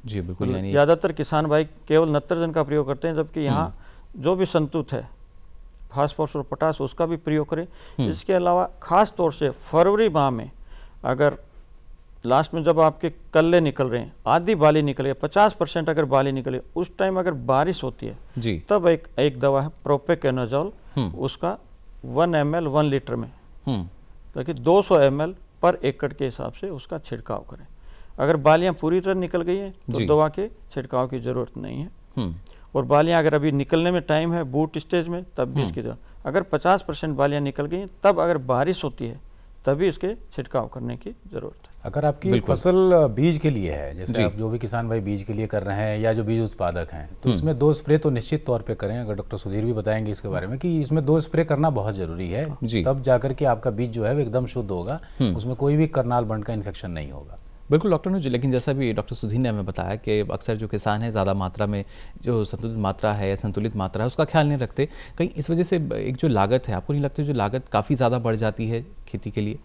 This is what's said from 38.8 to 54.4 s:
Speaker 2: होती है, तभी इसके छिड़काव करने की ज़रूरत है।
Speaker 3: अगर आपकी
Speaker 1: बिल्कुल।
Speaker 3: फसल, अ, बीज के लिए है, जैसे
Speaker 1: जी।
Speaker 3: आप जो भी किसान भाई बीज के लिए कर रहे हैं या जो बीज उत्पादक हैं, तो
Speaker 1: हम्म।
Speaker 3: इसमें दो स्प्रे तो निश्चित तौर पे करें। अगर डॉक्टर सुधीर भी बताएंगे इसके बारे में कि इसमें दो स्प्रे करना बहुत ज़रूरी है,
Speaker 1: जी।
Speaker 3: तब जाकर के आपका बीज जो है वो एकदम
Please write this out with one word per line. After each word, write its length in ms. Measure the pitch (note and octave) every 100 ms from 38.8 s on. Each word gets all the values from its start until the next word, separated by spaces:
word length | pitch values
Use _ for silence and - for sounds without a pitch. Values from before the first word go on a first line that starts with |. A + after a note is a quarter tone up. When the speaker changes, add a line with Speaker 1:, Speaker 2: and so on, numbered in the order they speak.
Speaker 2:
होती 220 | D3 B2 A#2
है, 240 | A#2 - - - - -
तभी 220 | C#3+ F#3
इसके 260 | D3+ F3+
छिड़काव 540 | A3+ - - B2+ C3+ A#2
करने 280 | - A#2+ A#2+
की 140 | -
ज़रूरत 560 | A#3+ - - - - -
है। 40 | -
Speaker 3:
अगर 200 | - -
आपकी 260 | D3 C#3+ F#3+
Speaker 1:
बिल्कुल। 260 | A#2+ - -
Speaker 3:
फसल, 360 | F#3 F#3 F#3
अ, 140 | F3+ D3
बीज 320 | A2 D#3+ D#3
के 120 | D#3
लिए 220 | B2+ F2+
है, 240 | D2 C#2+ D#2
जैसे 160 | G#2
Speaker 1:
जी। 100 | A2+
Speaker 3:
आप 100 | G#2+
जो 160 | G#2 A2
भी 100 | A#2
किसान 300 | G#2+ A#2 A#2
भाई 120 | A2+
बीज 220 | G2+ G2+
के 100 | G2
लिए 140 | G#2 A2
कर 160 | G#2+
रहे 140 | F#2+ G2+
हैं 220 | G#2+ G#2+
या 140 | A2+
जो 120 | A2+
बीज 180 | G#2+ A2+
उत्पादक 460 | A2+ - F2+ E2+ E2
हैं, 160 | D#2+ D2+
तो 200 | - B2+
Speaker 1:
हम्म। 100 | G2+
Speaker 3:
इसमें 200 | A2+ C3+
दो 140 | D3
स्प्रे 260 | D3+ - D3+
तो 120 | D3+
निश्चित 360 | B2+ - D3+ -
तौर 160 | A#2
पे 120 | G#2
करें। 240 | A2 G2+ A2+
अगर 160 | A2+
डॉक्टर 220 | G2+ - G#2
सुधीर 280 | G2+ G2+
भी 80 | A2+
बताएंगे 380 | A2 G#2 A2 G#2+
इसके 180 | G2+ G#2+
बारे 180 | F#2 F2+
में 120 | C3
कि 220 | F3 E3
इसमें 240 | C#3+ D#3
दो 160 | C#3 D#3
स्प्रे 240 | D#3 D#3
करना 260 | D#3+ C#3+ D#3
बहुत 240 | B2+ G2+
ज़रूरी 360 | G2 E2+ E2 F2+
है, 260 | G2 D#3 C#3+
Speaker 1:
जी। 200 | A#2 A2+
Speaker 3:
तब 180 | A2 C#3
जाकर 320 | B2+ B2 C3+
के 100 | B2+
आपका 260 | C#3+ A#2 B2+
बीज 200 | G#2 B2
जो 140 | A2+
है 100 | G#2+
वो 60 | C#3
एकदम 260 | B2 A#2+